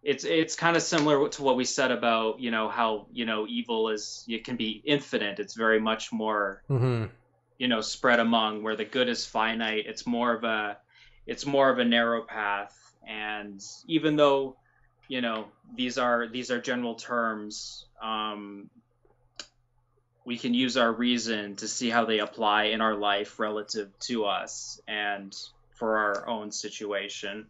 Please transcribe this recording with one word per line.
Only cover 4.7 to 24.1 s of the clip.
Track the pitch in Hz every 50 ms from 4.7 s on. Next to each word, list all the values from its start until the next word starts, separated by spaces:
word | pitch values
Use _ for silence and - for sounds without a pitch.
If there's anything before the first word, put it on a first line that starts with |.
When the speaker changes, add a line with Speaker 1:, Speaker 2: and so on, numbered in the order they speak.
| 104 - -
Speaker 1:
infinite. | - 147 139 - - - 117 107 104 98 -
It's | 104 - -
very | 113 113 110 110 110
much | 110 110 110 110 - -
more, | - 110 110 107 107 104 101 98 98 - - -
Speaker 2:
Mm-hmm. | 139 127 120 131 123 117 110 104 - _ _ _ _ _ _ _ _ _
Speaker 1:
you | 127 123
know, | 120 110
spread | 107 - - - - 127 120 120
among, | 117 113 117 113 110 107 107 107
where | 107 110 110
the | 104 110
good | 104 - 131 127 123
is | 120 113 -
finite. | - - 113 107 113 113 113 113 110 110 110 107
It's | - 107 - -
more | 123 120 117 120 120
of | 117 110 117
a, | 117 113 107 107 104 104 - _ _ _ - - - - - -
it's | - 123 - -
more | 143 139 139 135 135
of | 127 123
a | 120
narrow | 120 117 117 117 117 117 117
path. | 113 - - 113 104 101 101 101 101 104 - - _ - _ _ -
And | 113 110 107 107 107 107 107 104 104 101 98 - - - - -
even | - 160 156 143 156 151
though, | 147 147 143 139 139 139 135 131 _ _ _ _ _ _ _ _ _ _ _
you | 135 127
know, | 120 117 113 110 104 104 _ _ _ - 120
these | 117 127 123 117 135
are, | 123 123 120 117 120
these | 113 113 127 123 113
are | 127 123
general | 120 135 127 123 123 117 113
terms, | - - - 123 120 117 113 110 107 104 107 107 - - - - - - - _ -
um, | 110 113 110 107 107 107 107 104 101 101 101 101 101 - _ - _ _ _ _ _ _ _ _ _ _ _ - - _ _ _ _ _ _ _ _ _ _ _ _ _ _ _ _
we | 123 120 117
can | - 127 120
use | 120 131 127 120 127
our | 120 117
reason | 113 113 123 123 123 117 107 113 110 107 104 101 101
to | 95 110 107
see | - - 127 117
how | 113 120 113
they | 110 110 104
apply | 104 - - - 110 104 104 107 107
in | 107 110 110
our | 113 110 107
life | 101 104 101 101 101 104 - - -
relative | 113 107 107 107 104 - - 110 101 98 _ _
to | - -